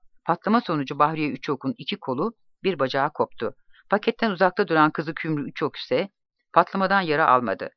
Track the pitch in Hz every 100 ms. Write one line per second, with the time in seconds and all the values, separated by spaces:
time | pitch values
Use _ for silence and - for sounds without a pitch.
0 | - _ - 170 190 233 - 156 131 143
1 | 147 156 147 127 - 135 135 120 - 208
2 | - 127 214 - _ _ 190 165 180 139
3 | 143 - 113 - 107 - _ - _ 202
4 | 233 - 226 175 185 - 180 160 156 -
5 | 156 - 160 151 127 - 147 - - 131
6 | 196 _ _ _ _ 165 175 196 190 196
7 | 170 147 160 127 113 95 92